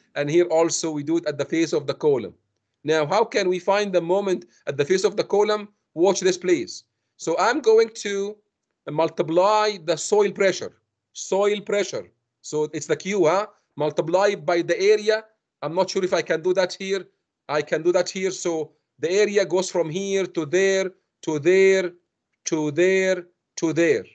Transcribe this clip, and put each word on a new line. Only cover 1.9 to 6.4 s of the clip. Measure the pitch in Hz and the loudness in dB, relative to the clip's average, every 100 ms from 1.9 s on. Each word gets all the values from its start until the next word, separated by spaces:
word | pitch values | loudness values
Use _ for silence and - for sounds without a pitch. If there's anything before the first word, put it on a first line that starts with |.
column. | - 156 131 95 - _ _ _ _ | -2 0 0 -2 -12 _ _ _ _
Now, | 143 160 147 | -2 0 2
how | 196 | 0
can | 226 214 185 | 0 0 -2
we | 180 | -2
find | 185 202 208 | 0 0 0
the | 180 | 0
moment | 165 190 196 180 - _ - | 0 0 0 -4 -6 _ -6
at | 139 | -4
the | |
face | 143 185 | 0 0
of | 196 208 | 0 -2
the | |
column? | - 196 208 214 208 _ _ | 0 2 2 0 -6 _ _
Watch | 156 190 190 | 0 2 2
this, | 185 | 0
please. | 180 | 0